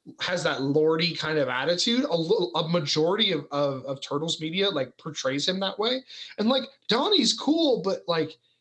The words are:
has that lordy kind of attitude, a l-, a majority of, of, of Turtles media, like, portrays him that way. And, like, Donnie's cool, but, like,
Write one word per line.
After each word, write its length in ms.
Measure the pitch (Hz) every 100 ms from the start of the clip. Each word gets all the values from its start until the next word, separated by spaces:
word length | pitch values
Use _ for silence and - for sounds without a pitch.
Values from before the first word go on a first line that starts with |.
| - -
has 220 | - 180
that 180 | 156 135
lordy 520 | 135 143 156 160 170
kind 240 | 160 156 156
of 100 | 131
attitude, 560 | 127 139 175 233 240
a 80 | 269
l-, 400 | 170 165 208 175
a 140 | 156 160
majority 640 | 170 147 156 160 208 220
of, 140 | 165 143
of, 340 | 143 143 131
of 160 | 131 139
Turtles 400 | - 147 165 165
media, 280 | 156 175 196
like, 260 | 151 131 -
portrays 500 | 165 147 131 139 139
him 140 | 185
that 180 | 196 196
way. 240 | 220 262 - - - -
And, 100 | 214
like, 160 | 269 - - -
Donnie's 440 | 226 339 392 226
cool, 500 | - - 320 311 220
but, 200 | 180 185 -
like, 300 | 165 156 - _ _